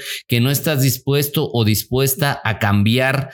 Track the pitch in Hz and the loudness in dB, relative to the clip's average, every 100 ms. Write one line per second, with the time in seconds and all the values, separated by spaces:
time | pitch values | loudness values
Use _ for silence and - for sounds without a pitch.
0 | - - - 120 127 139 165 143 131 113 | -10 -12 -2 0 2 0 0 2 2 0
1 | - 139 107 160 139 120 107 104 - 127 | -2 0 0 -2 -2 0 2 0 0 0
2 | 135 - 143 - 110 104 101 101 104 123 | 0 0 -2 -2 -4 -2 2 2 2 2
3 | 131 135 - | 2 0 -4